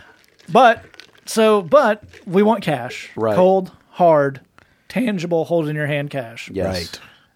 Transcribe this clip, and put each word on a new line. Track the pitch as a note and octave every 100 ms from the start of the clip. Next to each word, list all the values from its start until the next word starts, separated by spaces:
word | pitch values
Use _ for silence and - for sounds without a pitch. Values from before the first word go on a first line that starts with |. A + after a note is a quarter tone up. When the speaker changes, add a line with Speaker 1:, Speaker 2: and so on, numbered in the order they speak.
| - _ _ _ -
Speaker 1:
But, | F3+ B3 A3+ - - - _ -
so, | - A3 G#3+
but | E3 C#4 B3+ G#3 - - -
we | F3+
want | G#3 A3+
cash. | F3+ C#3+ A#2+ - - -
Speaker 2:
Right. | A3
Speaker 1:
Cold, | G#3 F#3 F#3+ F#3 - _
hard, | - F3 D3+ C#3 C3+ _ _ _ _ _
tangible, | F#3 B3 G3 E3+ E3+ D#3
hold | E3+ D3+
in |
your | D3+ D3
hand | D3 C#3+
cash. | C#3 A2+ A#2 -
Speaker 2:
Yes. | F#2+ F#2 F#2
Speaker 3:
Right. | E2+ - - _ _